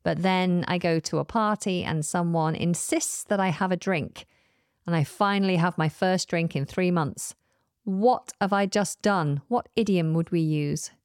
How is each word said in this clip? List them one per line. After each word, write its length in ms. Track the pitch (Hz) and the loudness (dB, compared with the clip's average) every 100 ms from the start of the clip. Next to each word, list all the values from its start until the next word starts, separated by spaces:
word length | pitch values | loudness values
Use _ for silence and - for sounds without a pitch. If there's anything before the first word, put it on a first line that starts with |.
but 220 | 170 156 | -2 -2
then 420 | 190 185 185 175 - | 0 2 2 0 0
I 120 | 180 | -2
go 200 | 175 165 | 0 0
to 200 | - 156 | 0 -4
a 60 | 143 | -2
party 580 | 233 214 208 208 180 | -2 0 -2 -2 -2
and 200 | - 160 | -2 -4
someone 520 | 151 180 170 165 160 160 | -2 -2 0 0 0 0
insists 680 | 170 175 - 330 - - - | 0 -2 -2 -2 -2 -8 -4
that 140 | 202 | 0
I 100 | 190 | 0
have 220 | 151 190 | 0 -2
a 60 | 180 | 0
drink, 480 | 190 175 101 - - _ _ _ _ _ - | 0 -2 -2 -10 -20 _ _ _ _ _ -2
and 80 | 165 | 0
I 80 | |
finally 540 | 143 - 202 202 190 180 | 0 0 2 2 2 2
have 200 | 175 170 | 2 0
my 120 | 160 | -2
first 380 | - 185 185 - | 0 0 0 0
drink 280 | 170 165 147 | -2 0 -2
in 100 | 139 | -4
three 240 | - 180 | 0 2
months, 460 | 175 147 - - - _ _ _ _ | 2 0 -6 -14 -14 _ _ _ _
what 500 | 214 190 233 247 - - | -4 2 2 2 -4 -4
have 100 | 196 | 0
I 140 | 202 196 | 2 2
just 380 | 208 190 - | 0 0 0
done? 400 | 208 196 147 143 - | 0 2 2 -2 -2
What 200 | 240 - - | -4 -2 -2
idiom 400 | 214 185 160 160 | 2 2 2 0
would 160 | 165 | 0
we 80 | 170 | 0
use? 500 | 160 151 147 151 - _ | 2 0 -2 -4 -8 _